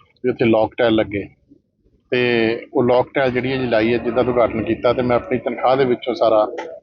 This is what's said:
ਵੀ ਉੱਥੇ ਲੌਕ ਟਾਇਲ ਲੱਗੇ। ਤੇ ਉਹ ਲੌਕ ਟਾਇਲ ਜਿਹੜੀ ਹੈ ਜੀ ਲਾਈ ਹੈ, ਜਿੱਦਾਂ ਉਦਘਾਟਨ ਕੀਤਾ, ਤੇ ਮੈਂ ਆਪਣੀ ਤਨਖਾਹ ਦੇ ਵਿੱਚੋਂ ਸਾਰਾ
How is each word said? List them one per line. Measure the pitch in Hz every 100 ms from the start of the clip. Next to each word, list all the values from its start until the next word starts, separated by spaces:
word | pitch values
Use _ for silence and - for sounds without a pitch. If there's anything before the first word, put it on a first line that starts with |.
| _ _
ਵੀ | 123
ਉੱਥੇ | 107 120
ਲੌਕ | 110 110 -
ਟਾਇਲ | 117 110
ਲੱਗੇ। | 101 101 90 _ _ _ _ _ _ _ -
ਤੇ | 123 123 117 113 117 -
ਉਹ | 139
ਲੌਕ | 123 123 127
ਟਾਇਲ | 143 131
ਜਿਹੜੀ | 123 127
ਹੈ | 131
ਜੀ | 123
ਲਾਈ | 110 110
ਹੈ, | 120
ਜਿੱਦਾਂ | 117 120
ਉਦਘਾਟਨ | 123 123 107 113
ਕੀਤਾ, | 107 110 120
ਤੇ | 120
ਮੈਂ | 123 120
ਆਪਣੀ | - 127
ਤਨਖਾਹ | 131 120 127 131
ਦੇ | 131
ਵਿੱਚੋਂ | 120 127 110
ਸਾਰਾ | 113 110 104 - - -